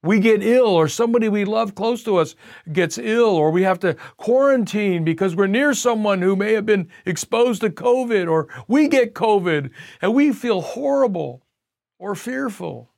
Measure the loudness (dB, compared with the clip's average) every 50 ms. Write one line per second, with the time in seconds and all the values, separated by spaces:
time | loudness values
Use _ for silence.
0 | 0 2 2 2 4 4 2 2 2 2 4 4 4 4 4 2 2 0 0 -2
1 | -2 0 0 0 0 0 0 -2 -2 -2 -2 -4 -4 -4 -6 -6 -4 -4 -4 -4
2 | -4 0 0 0 0 0 -4 _ -20 -20 -20 -20 _ -6 -2 -2 -2 -2 -2 -8
3 | -4 -2 2 2 2 2 4 2 2 2 2 2 2 0 0 0 -2 -4 -4 -4
4 | -10 -20 _ _ -2 0 2 4 4 4 2 2 0 -2 -2 -2 -2 0 0 0
5 | 0 -2 0 0 -2 -2 0 0 0 0 2 2 2 2 0 0 0 -2 0 0
6 | 0 0 0 0 0 0 0 0 0 0 0 -2 0 0 0 0 -2 -6 -12 -10
7 | _ -6 -6 -6 -4 _ 0 2 2 2 0 -2 -2 -4 -4 -2 0 0 0 0
8 | 0 0 -2 -2 0 0 0 0 -2 -4 -12 -18 -4 0 2 2 4 4 4 2
9 | 2 0 -2 -2 0 2 2 2 2 0 0 0 -2 -6 -12 -16 -20 -20 -12 _
10 | -2 0 2 4 2 2 0 -2 -2 -2 -2 -2 -4 -6 -10 -6 -2 -2 2 2
11 | 2 0 0 -4 -6 -8 -10 -14 _ _ _ _ _ _ _ _ _ _ _ _
12 | -8 -8 -8 -8 -8 -8 -6 -6 -6 -6 -8 -8 -10 -10 -10 -12 -16 _ _